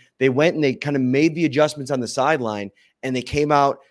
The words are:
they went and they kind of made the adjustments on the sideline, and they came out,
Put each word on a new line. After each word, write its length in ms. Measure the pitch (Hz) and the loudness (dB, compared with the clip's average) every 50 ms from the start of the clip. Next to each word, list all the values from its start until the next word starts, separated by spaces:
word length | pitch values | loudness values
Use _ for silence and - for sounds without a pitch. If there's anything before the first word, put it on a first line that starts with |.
| _ _ _ _ | _ _ _ _
they 100 | 131 135 | 0 2
went 280 | 123 135 151 175 - | 2 2 2 2 2
and 60 | 156 151 | 2 0
they 120 | 139 120 | 0 -2
kind 200 | - - 143 143 | -2 -4 -4 -2
of 60 | 139 | 0
made 340 | 131 127 127 139 156 165 151 | 0 0 2 2 2 2 2
the 120 | 170 165 | 0 -2
adjustments 440 | 147 123 143 151 151 - 147 135 123 | 0 2 2 0 0 0 -6 -6 -6
on 100 | 147 127 | -4 -4
the 80 | 117 113 | -4 -4
sideline, 640 | - 139 127 147 160 143 123 110 107 104 101 98 - _ _ _ _ _ - | -4 -2 0 0 0 0 -2 -4 -4 -4 -6 -8 -10 _ _ _ _ _ -8
and 140 | 131 127 | -4 -4
they 60 | 127 120 | -4 -4
came 280 | - - 147 151 147 | -4 -2 -2 0 2
out, 280 | 147 143 139 139 - - - _ | 4 4 4 2 0 -2 -10 _